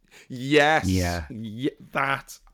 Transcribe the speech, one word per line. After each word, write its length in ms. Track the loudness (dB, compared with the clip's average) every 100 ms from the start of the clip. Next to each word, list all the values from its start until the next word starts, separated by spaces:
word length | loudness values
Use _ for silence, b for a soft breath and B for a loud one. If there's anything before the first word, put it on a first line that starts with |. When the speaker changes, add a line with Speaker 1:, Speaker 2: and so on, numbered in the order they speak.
| _ B B
Speaker 1:
Yes. 600 | -10 2 4 6 4 2
Speaker 2:
Yeah. 380 | 2 0 -2 -6
Speaker 1:
Ye-, 420 | -10 -10 -6 -6 -6 -8
that. 480 | -4 -2 -4 -8 -20 -20